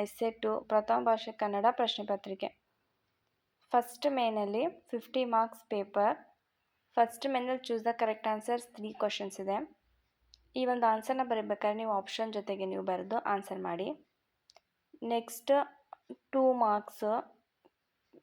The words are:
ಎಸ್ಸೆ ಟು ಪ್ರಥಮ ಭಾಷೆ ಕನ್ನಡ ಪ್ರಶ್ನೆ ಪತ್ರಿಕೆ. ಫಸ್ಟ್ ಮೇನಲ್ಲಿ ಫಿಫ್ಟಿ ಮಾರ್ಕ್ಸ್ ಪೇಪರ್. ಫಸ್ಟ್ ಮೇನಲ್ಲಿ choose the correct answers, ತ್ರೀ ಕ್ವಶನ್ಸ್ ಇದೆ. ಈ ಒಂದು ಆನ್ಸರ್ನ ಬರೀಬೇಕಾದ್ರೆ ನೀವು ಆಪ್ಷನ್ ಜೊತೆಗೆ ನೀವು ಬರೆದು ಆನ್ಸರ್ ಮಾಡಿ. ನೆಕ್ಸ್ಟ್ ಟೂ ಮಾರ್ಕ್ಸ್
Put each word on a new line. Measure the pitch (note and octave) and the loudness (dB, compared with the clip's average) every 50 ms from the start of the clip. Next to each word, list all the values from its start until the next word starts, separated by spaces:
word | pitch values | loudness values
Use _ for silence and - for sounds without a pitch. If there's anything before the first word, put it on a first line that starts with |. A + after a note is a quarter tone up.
ಎಸ್ಸೆ | G#3 G3+ - - A#3 A3+ | -2 -2 -2 -2 -2 -2
ಟು | A3+ A3+ - G#3+ A3 A3 | -2 -2 -2 -2 -2 -2
ಪ್ರಥಮ | - - A3 G#3+ G#3+ - A3+ B3 B3 | -2 0 2 2 4 2 2 2 4
ಭಾಷೆ | A#3 A3 A3 - A3+ | 2 2 2 0 -6
ಕನ್ನಡ | A3 - G#3+ G#3 G3+ G3+ G#3 A#3 | -6 -4 -2 -2 0 2 4 4
ಪ್ರಶ್ನೆ | A#3 - A#3+ A3 - - G3+ | 4 4 2 0 -2 -2 -4
ಪತ್ರಿಕೆ. | G#3 G3+ F#3+ - G3+ F#3+ F#3+ - - - _ _ _ _ _ _ _ _ _ _ _ _ _ _ _ _ _ _ _ _ _ _ _ | -4 -4 -4 -4 -6 -8 -6 -6 -8 -8 _ _ _ _ _ _ _ _ _ _ _ _ _ _ _ _ _ _ _ _ _ _ _
ಫಸ್ಟ್ | - B3 A#3+ - - - - D4 | 2 2 2 0 -2 -2 -2 0
ಮೇನಲ್ಲಿ | C#4 C4 A#3+ A3+ A3 G#3+ G#3 G3+ G3+ A3+ C#4+ F4+ - - _ _ | 2 2 2 0 0 0 -2 0 0 0 -2 -2 -4 -8 _ _
ಫಿಫ್ಟಿ | - A#3 - - - C4 B3+ | -8 -8 -6 -2 -2 0 0
ಮಾರ್ಕ್ಸ್ | A#3+ A#3 A3+ A3+ A3+ A3+ - - - | 2 4 2 2 2 -2 -10 -10 -6
ಪೇಪರ್. | A3 G3+ G3 G#3 - G#3 G3+ A3+ - - - - _ _ _ _ _ _ _ _ _ _ _ _ _ | -4 -4 -4 -2 2 2 2 2 2 0 -6 -18 _ _ _ _ _ _ _ _ _ _ _ _ _
ಫಸ್ಟ್ | A#3+ A#3 A3+ A#3 - - | 2 2 2 2 -2 -4
ಮೇನಲ್ಲಿ | C#4 C4+ B3 B3 B3+ B3+ B3+ B3+ | -2 -2 0 0 -2 -2 -4 -2
choose | - A#3 A3+ A3 | -4 -4 -2 -2
the | A#3 A3+ - | -2 -2 0
correct | A#3 A3 G#3+ A3 - A3 G#3+ | 0 0 0 -2 -2 -2 -2
answers, | G#3+ - - A#3+ A#3+ A#3+ - - | -2 -2 -2 -2 -2 -4 -8 -14
ತ್ರೀ | - G#3 G#3+ G#3+ | -12 -10 -10 -4
ಕ್ವಶನ್ಸ್ | - G#3+ G#3 - - G3+ F#3+ - - | -2 -2 -2 -2 -2 -6 -8 -8 -6
ಇದೆ. | F#3+ G3 G3 A3+ D#4 - - _ _ _ _ _ _ _ _ _ _ _ _ _ _ _ - | -4 -2 -2 -2 -4 -8 -14 _ _ _ _ _ _ _ _ _ _ _ _ _ _ _ -4
ಈ | B3+ B3+ | -2 0
ಒಂದು | B3 B3 A#3+ A#3 | 0 2 4 4
ಆನ್ಸರ್ನ | A3+ A3 A3 A3+ - C4 C4 B3+ | 4 2 2 0 0 0 0 0
ಬರೀಬೇಕಾದ್ರೆ | A#3+ A#3 A3 G#3 G#3 G#3 G3+ - G#3 G#3 | 0 0 -2 0 -2 -2 0 0 0 0
ನೀವು | A3 A3+ A3 | 0 -2 0
ಆಪ್ಷನ್ | G#3 G3 G3 - - - A3+ A3+ G#3+ | 0 0 -2 -4 -4 -4 -4 -4 -4
ಜೊತೆಗೆ | G#3 G3+ G#3 G3 F#3+ F#3+ | -4 -4 -4 -4 -4 -4
ನೀವು | F#3+ F#3+ F#3+ F#3 | -4 -4 -2 -2
ಬರೆದು | F#3+ F#3 F#3 F#3 G3 A3 | -2 -2 -2 -2 -2 -2
ಆನ್ಸರ್ | A#3+ A3+ G#3+ G3+ G3 G3+ - F#3+ F#3+ | -2 0 0 0 0 -2 -6 -8 -6
ಮಾಡಿ. | F#3 F3+ E3+ E3+ F#3+ C4 D4+ - _ _ _ _ _ _ _ _ _ _ - _ _ _ _ _ _ _ - - A#3+ | -6 -4 -4 -4 -4 -6 -8 -10 _ _ _ _ _ _ _ _ _ _ -20 _ _ _ _ _ _ _ -14 -8 -4
ನೆಕ್ಸ್ಟ್ | A#3 A#3 A#3 A#3 A#3 - - - - C#4 C#4+ C#4 - - - _ _ - - _ - B3 - _ _ | -2 -2 -2 -2 -6 -10 -4 2 4 4 4 4 0 -6 -16 _ _ -20 -20 _ -18 -18 -18 _ _
ಟೂ | - C4+ C4 C4 B3+ | 2 4 6 6 6
ಮಾರ್ಕ್ಸ್ | A#3+ A#3 G#3+ G#3 G#3 G#3 - - - A3 G#3 A3 A#3+ - - _ _ _ _ _ _ _ _ _ _ _ _ _ _ _ _ - - | 4 4 4 2 2 -2 -6 -8 -4 -2 0 0 0 -2 -6 _ _ _ _ _ _ _ _ _ _ _ _ _ _ _ _ -20 -20